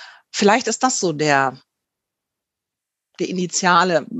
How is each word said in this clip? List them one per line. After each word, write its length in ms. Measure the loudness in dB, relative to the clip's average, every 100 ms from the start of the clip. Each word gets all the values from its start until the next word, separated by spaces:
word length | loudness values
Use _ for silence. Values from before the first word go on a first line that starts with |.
| -20 -20 _
vielleicht 380 | 0 2 2 0
ist 140 | -2
das 180 | -2 0
so 120 | -2
der, 480 | -2 2 2 0 -4 _ _ _ _ _ _ _ _ _ _ _ _ _ _ _ -8
der 100 | -6
initiale 800 | -4 -6 -2 2 2 2 0 -2 -10